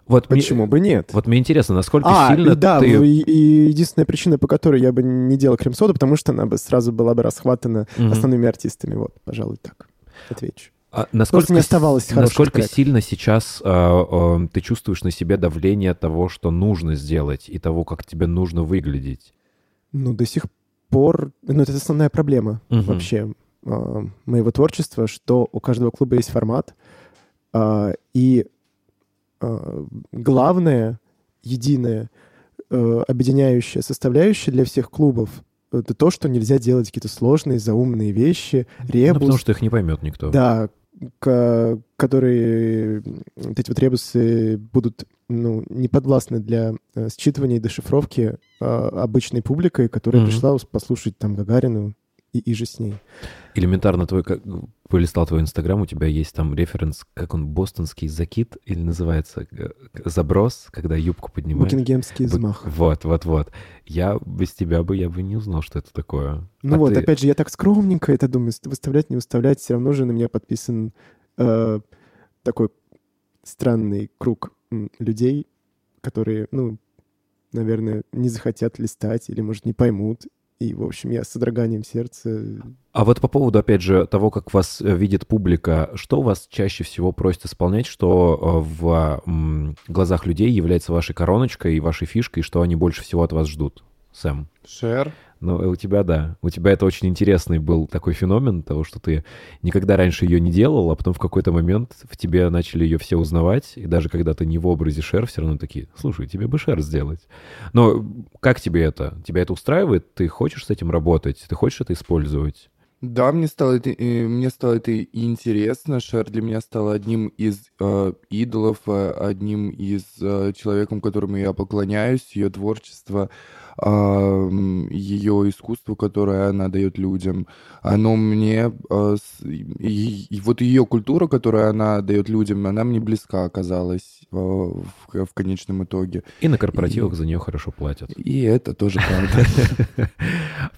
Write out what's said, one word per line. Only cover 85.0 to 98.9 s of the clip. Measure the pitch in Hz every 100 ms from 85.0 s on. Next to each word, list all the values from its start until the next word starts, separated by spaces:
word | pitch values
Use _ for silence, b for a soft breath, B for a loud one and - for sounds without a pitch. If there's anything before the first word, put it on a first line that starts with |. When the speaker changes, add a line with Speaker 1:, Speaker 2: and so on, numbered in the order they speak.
| 101 95 -
Speaker 1:
публика, | 110 92 85 - 80 78
что | 98 - 156
вас | 131 95 -
чаще | - 98 -
всего | 82 - 90
просят | 87 95 87
исполнять, | - - 90 104 131
что, | - 90 92 85 80
э, | 82 82 78 80
в, | 85 82 78 71 -
м, | 80 78 76 76 73 -
глазах | 85 90 87 87
людей | 82 110
является | 113 82 87 -
вашей | 85 -
короночкой | - 85 104 127 - 90 80
и |
вашей | 80 80 87
фишкой, | 113 117 -
что | 78 85
они | 87
больше | 85 87 -
всего | - 87
от | 85
вас | 80 76
ждут, | 76 71 - _ _ _
Сэм? | - 82 71 76 _
Speaker 3:
Шер. | - - 117 120 147 156 b b
Speaker 1:
Ну, | 87 87
э, | 92
у | 90
тебя, | 95 101
да. | 92 80 80 80
У | 87
тебя | 87 90
это | 98 95
очень | - 92
интересный | 90 98 92 - 82
был | 78 82 78
такой | - -
феномен | 82 92 101 135 90
того, | 76 76
что | 78